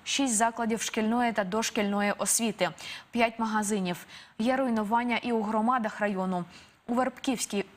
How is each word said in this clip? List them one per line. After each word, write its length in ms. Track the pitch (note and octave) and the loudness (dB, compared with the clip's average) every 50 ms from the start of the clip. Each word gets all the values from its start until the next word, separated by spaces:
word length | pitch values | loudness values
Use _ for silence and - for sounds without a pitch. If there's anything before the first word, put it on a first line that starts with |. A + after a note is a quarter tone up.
| - | -6
шість 320 | - - - C#4 C4 A3+ | -4 0 0 2 2 4
закладів 460 | G3+ A3+ A#3 A#3 - A#3 G#3+ A#3 G#3+ | 4 2 2 2 0 -2 -2 -2 -2
шкільної 500 | - - - A#3 G#3+ G#3+ A#3 A#3+ B3 A#3 | -2 -2 -2 0 0 2 2 2 2 2
та 120 | G#3+ A3 G3+ | 2 0 -2
дошкільної 680 | F3+ F3 A3 A3+ - - A#3 G#3 G3+ G3+ G3+ G3+ G3+ G3 - | 0 0 -2 -2 0 0 0 0 0 0 0 2 0 0 0
освіти, 520 | - G3 - - A#3 A3 G3 - F#3 E3+ E3+ - - - - - - - | 0 0 0 2 2 0 0 0 0 -2 -2 -4 -14 -14 -14 -14 -14 -6
п'ять 280 | - A#3 A#3 A#3 A#3 - | 0 2 2 2 2 0
магазинів. 680 | A3+ A3 G#3+ G#3+ G#3+ G3 A3 G3+ F#3 F3+ F3 - - - - - - - - - | -2 0 0 0 0 0 0 0 0 -2 -4 -4 -8 -18 -20 -20 -20 -18 -8 -4
Є 180 | G#3+ B3 C4 B3+ | 0 0 2 2
руйнування 600 | C4+ B3+ A3+ A3 G#3+ G3 A3+ A#3 B3 A#3+ A#3 - | 2 0 0 0 0 2 2 2 2 2 -2 -2
і 140 | - B3 | 0 0
у 100 | A#3 A3+ | 0 0
громадах 580 | G#3 G#3 A3 G#3+ G#3+ A#3 B3+ B3+ G#3+ G#3+ - - | 0 0 0 0 2 2 2 2 0 -2 -2 -2
району. 460 | G#3+ G#3 G3+ F#3 F#3 F#3 F#3 F3+ E3+ E3+ - - - - - _ _ - | -2 0 0 0 -2 -2 -2 -2 -4 -6 -12 -20 -20 -20 -20 _ _ -4
У 60 | A#3+ | 0
Вербківській 720 | A#3+ B3+ C4 B3+ - - C4+ B3 - - - - G3 - - - | 0 0 0 0 -4 -2 -2 0 0 -2 -2 -2 -2 -4 -4 -8